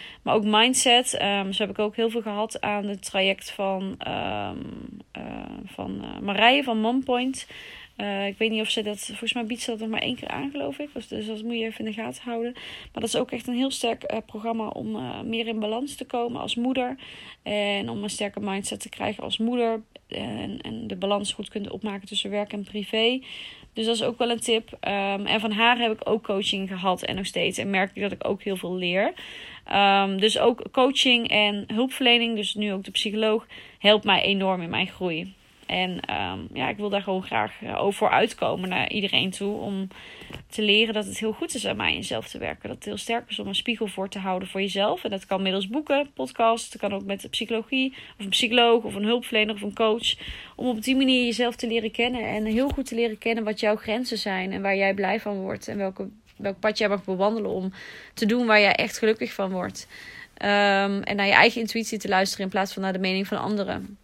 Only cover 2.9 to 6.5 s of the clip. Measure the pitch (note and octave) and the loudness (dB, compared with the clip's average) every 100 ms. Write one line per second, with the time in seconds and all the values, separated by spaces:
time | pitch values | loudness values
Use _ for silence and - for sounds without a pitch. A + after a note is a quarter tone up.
2.9 | G3 - G3 F#3+ G3 - - G3 F#3+ F#3+ | -6 -4 2 2 2 -4 -2 -2 0 -4
3.9 | - - G2 - G#2 G2 - - - A#1+ | -6 -6 -4 -2 -4 -4 -6 -10 -10 -12
4.9 | - - - - A1 G1+ - - - F#3+ | -14 -16 -14 -10 -10 -10 -12 -14 -10 -8
5.9 | - A1+ G1+ G3 G3 A3+ | -8 -8 -8 -4 4 6